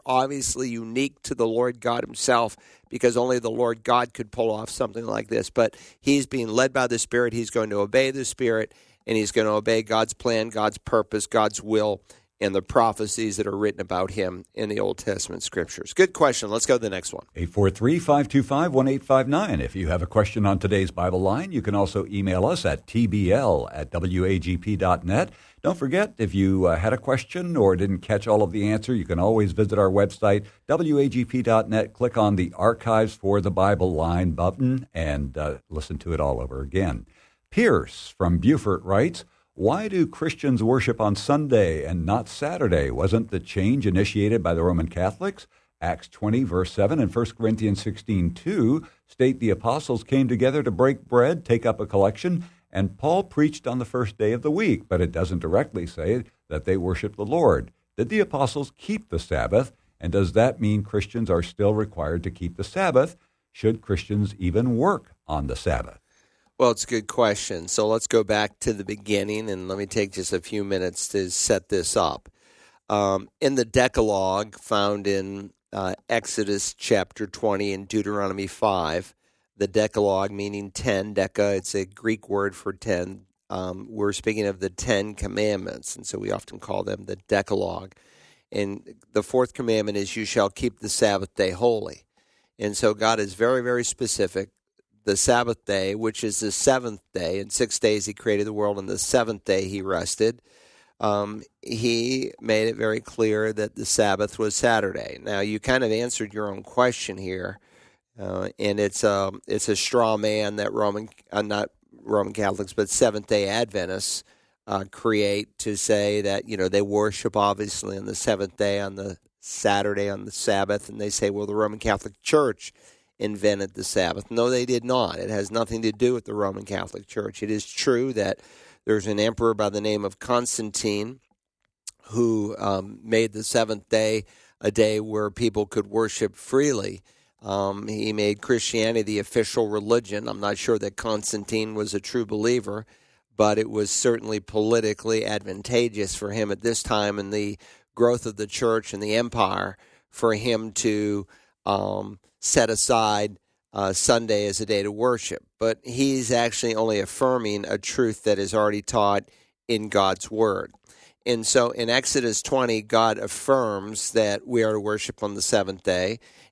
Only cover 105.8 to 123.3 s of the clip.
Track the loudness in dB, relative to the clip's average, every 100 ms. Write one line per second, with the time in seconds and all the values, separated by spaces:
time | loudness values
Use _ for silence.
105.8 | 2 0 -2 -4 -6 -6 -6 -8 -6 2
106.8 | 2 2 -6 -8 -6 -6 -6 -10 _ _
107.8 | _ _ _ -12 -8 -6 -6 -4 -2 0
108.8 | 0 2 2 2 -2 -6 -6 -4 0 0
109.8 | 2 2 4 2 0 0 -2 -2 -4 -2
110.8 | -2 -2 -8 _ -8 -4 -2 -2 -4 _
111.8 | _ -16 -2 0 0 0 -2 0 -4 -2
112.8 | 0 2 2 2 0 0 2 0 -2 -2
113.8 | -4 -4 -4 -6 -10 _ _ _ -6 -6
114.8 | -6 -4 0 2 2 0 -4 -8 -6 -2
115.8 | 2 2 2 0 0 -2 -4 -2 2 2
116.8 | 2 2 0 0 -4 0 2 0 -4 -6
117.8 | -8 -8 -8 -6 -2 0 -2 -2 0 0
118.8 | -4 -8 -10 -10 _ _ -14 -2 0 2
119.8 | 2 0 -2 -4 -8 -6 0 2 2 -2
120.8 | -4 -8 -4 -2 -2 -2 -4 -2 -2 -2
121.8 | 0 0 -2 -12 2 4 4 -2 -10 -20
122.8 | -20 _ _ -8 -6